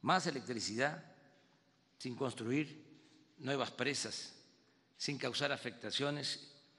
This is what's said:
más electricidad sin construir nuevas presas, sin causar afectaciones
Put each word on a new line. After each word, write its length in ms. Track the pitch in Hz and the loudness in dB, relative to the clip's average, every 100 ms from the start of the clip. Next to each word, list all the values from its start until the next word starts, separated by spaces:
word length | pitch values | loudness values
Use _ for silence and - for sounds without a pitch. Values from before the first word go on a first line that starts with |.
más 260 | 127 185 175 | 6 4 4
electricidad 760 | 139 120 117 92 110 139 160 - - - - - _ _ _ _ _ | -2 -2 -2 -2 2 2 0 -12 -20 -20 -20 -20 _ _ _ _ _
sin 180 | 127 117 | -6 0
construir 720 | 135 - 113 139 147 - - - - - - - | 0 0 2 2 2 -6 -18 -20 -20 -20 -20 -8
nuevas 320 | 135 139 117 | 0 2 0
presas, 640 | - 127 135 110 - - - - - _ _ _ - | 0 0 2 -2 -4 -8 -14 -20 -20 _ _ _ -6
sin 200 | - 139 | -2 0
causar 340 | 135 117 143 | 0 2 2
afectaciones 1000 | 135 123 - 110 104 143 147 139 - - - - | 2 -2 -6 -4 0 2 0 -2 -4 -8 -20 -20